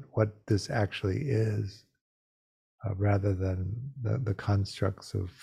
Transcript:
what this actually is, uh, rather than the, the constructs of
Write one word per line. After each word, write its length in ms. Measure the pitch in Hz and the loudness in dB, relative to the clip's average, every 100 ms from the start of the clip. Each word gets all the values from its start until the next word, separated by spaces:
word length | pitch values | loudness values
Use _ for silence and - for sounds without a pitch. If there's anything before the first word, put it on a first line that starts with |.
| - | -2
what 220 | - 107 - - | 2 2 0 0
this 220 | 101 - | 2 2
actually 520 | 117 101 - 98 - 139 | 0 0 -2 -2 -2 0
is, 560 | 110 110 107 101 - _ _ _ _ _ _ _ _ _ _ 104 | 2 2 0 -4 -10 _ _ _ _ _ _ _ _ _ _ -6
uh, 80 | 92 | 0
rather 380 | 101 101 101 | 2 4 2
than 400 | 92 95 92 92 117 135 135 | 2 0 0 -4 -4 -8 -6
the, 140 | 110 110 | -2 0
the 140 | 104 | 0
constructs 800 | 101 - 101 98 - 98 - - | 0 2 2 2 0 -2 -2 -6
of 180 | 101 92 - | -4 -4 -10